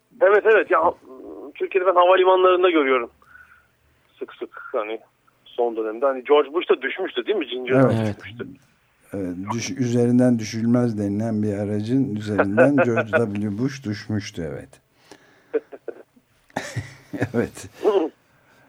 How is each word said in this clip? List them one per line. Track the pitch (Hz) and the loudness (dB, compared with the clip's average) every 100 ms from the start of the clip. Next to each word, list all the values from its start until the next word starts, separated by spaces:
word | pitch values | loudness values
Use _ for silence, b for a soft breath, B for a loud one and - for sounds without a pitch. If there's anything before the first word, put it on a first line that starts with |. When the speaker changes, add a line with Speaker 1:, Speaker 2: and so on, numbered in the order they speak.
| _ - | _ 0
Speaker 1:
Evet, | 180 208 208 | 4 4 4
evet. | 214 151 | 4 4
Ya, | 175 165 - - 131 - - 139 - | 2 2 -2 -16 -20 -18 -16 -16 -8
Türkiye'de | 185 190 185 | -2 0 2
ben | 175 | 4
havalimanlarında | 180 185 180 185 185 180 185 | 6 6 6 6 6 6 4
görüyorum. | 160 135 131 117 _ b b b b b _ _ _ _ _ | 4 4 2 0 _ b b b b b _ _ _ _ _
Sık | - | -16
sık | - - - - | -14 -16 -14 -8
hani | 127 107 110 - _ _ _ _ | -6 -6 -10 -12 _ _ _ _
son | - 120 113 | -4 -2 -2
dönemde. | 110 113 139 | -6 -2 -2
Hani | 131 | -2
George | 123 147 135 | 2 2 2
Bush | 160 170 | -4 0
da | 185 | -2
düşmüştü | - - 170 - 113 | -2 -6 -6 -6 -4
değil | 208 | -4
mi? | 131 | -4
Ginger | 123 127 131 | -8 0 4
Speaker 2:
Evet. | 127 113 | 4 2
Speaker 3:
Evet. | 110 98 | -2 -6
Speaker 1:
düşmüştü. | - 120 87 92 _ _ _ _ _ | -14 -14 -16 -16 _ _ _ _ _
Speaker 2:
Evet, | 101 92 90 98 | -8 -8 -8 -8
düş-, | 117 110 92 | -6 -8 -4
üzerinden | 123 120 120 123 127 120 | -2 2 4 4 4 2
düşülmez | 104 113 117 123 123 104 | -2 -4 -2 0 -2 -2
denilen | 101 101 113 107 | -4 -2 -4 -2
bir | 107 | -2
aracın | 101 101 104 107 135 113 104 | -4 -4 -4 -2 -2 -2 -6
üzerinden | 104 104 117 104 143 - | -4 0 0 4 4 4
Speaker 1:
<laughs> | 120 | 2
Speaker 2:
George | 117 113 | 0 0
W. | 160 113 101 107 101 | 0 0 -2 -4 -4
Bush | 135 135 104 | -6 -6 -8
düşmüştü, | 104 - 107 98 - 80 | -8 -6 -6 -6 -10 -8
evet. | 62 - _ _ b b b b b b | -10 -14 _ _ b b b b b b
<laughs> | 453 - - - - - _ _ _ _ - - - - - _ - 120 117 | -6 -6 -16 -16 -18 -20 _ _ _ _ -12 -10 -12 -12 -20 _ -8 -4 -2
Evet. | 101 - 98 - | -4 -8 -20 -4
Speaker 1:
<laughs> | 277 202 160 - _ b b b | 0 0 -2 -8 _ b b b